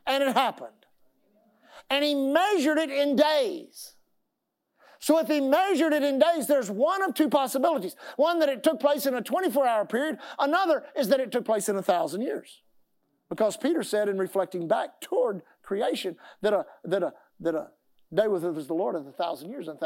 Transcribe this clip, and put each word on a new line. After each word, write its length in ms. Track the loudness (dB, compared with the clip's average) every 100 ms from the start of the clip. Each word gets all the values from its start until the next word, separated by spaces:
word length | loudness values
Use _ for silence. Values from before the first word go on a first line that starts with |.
| -2
and 160 | 0
it 120 | 2
happened. 360 | 2 0 -2 -16 _ _ _ _ _ _ _ _ _ _ -20 -4
And 140 | 0
he 100 | 2
measured 640 | 0 2 2 2 2 2 2
it 120 | 0
in 260 | 0 2 4
days. 760 | 4 4 0 -4 -12 -20 -20 _ _ _ _ _ _ _ _ _ -20 -12
So 140 | 2 2
if 100 | 4
he 100 | 0
measured 540 | 2 2 2 2 2
it 100 | 2
in 160 | 2 2
days, 280 | 2 2 2
there's 240 | 0 0
one 320 | 0 0 0
of 100 | -2
two 160 | 0 2
possibilities. 680 | 2 0 0 0 0 -4 -12 -14 0
One, 220 | 2 4
that 100 | 2
it 140 | 2
took 180 | 0 2
place 240 | 2 2
in 80 | 0
a 80 | -2
twenty-four 460 | -2 -2 0 2 2
hour 180 | 2
period. 320 | 0 -2 -2 -4 -12 -4
Another 440 | 0 2 2 0 -2 -4
is 120 | 2
that 120 | 2
it 100 | 0
took 140 | -4
place 240 | 0 -2 0
in 80 | -2
a 60 |
thousand 400 | 0 0 0 -4
years. 400 | -6 -6 -10 -20 _ _ _ _ _ _ _
Because 300 | -2 -2 0
Peter 240 | -2 -2
said, 260 | 0 0 0
in 80 | -2
reflecting 500 | -2 -2 -4 -4 -2
back 360 | -2 -2 -10
toward 400 | -4 0 0 -2 -10 _
creation, 540 | -8 -4 -2 -2 -6 -10 -18 -4
that 140 | 0
a, 100 | 0 -2 -12
that 180 | -4 -2
a, 100 | -2 -6 _ _
that 140 | -4
a 140 | -4 -8 _ _ _ _
day 140 | -2 0
with, 160 | 0
with 220 | -4 -6 -6
the 60 |
Lord 240 | -4 -2 -4
is 100 | -10
a 60 |
thousand 380 | -8 -6 -6 -10
years, 180 | -12 -12
and 80 |
a 20 | -8